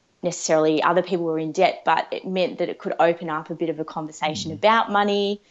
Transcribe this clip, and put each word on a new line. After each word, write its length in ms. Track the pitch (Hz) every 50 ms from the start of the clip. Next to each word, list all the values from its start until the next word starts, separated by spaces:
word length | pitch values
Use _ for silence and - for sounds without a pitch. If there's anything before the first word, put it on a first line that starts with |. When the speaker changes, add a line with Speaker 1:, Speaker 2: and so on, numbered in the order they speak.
| _ _ _ -
Speaker 1:
necessarily 600 | - 175 165 - - - 160 156 156 156 156 151 -
other 180 | 165 175 185
people 240 | 175 180 190 170 170
were 140 | 165 160 156
in 120 | 160 156 156
debt, 280 | 180 185 - - - -
but 240 | 165 160 160 - -
it 120 | - - -
meant 340 | 190 185 185 180 - - -
that 100 | 175 165
it 80 | 170
could 160 | - - 196 - -
open 300 | 156 170 170 170 180 165
up 180 | 156 160 160 -
a 60 | 165
bit 140 | 156 170 160
of 100 | 156 151
a 40 | 156
conversation 680 | - - 165 156 156 - - 156 156 156 - - 160
Speaker 2:
Mm. 40 | -
Speaker 1:
about 360 | 107 - 214 226 226 - -
money, 500 | 202 202 208 202 202 202 202 202 202 202 _ _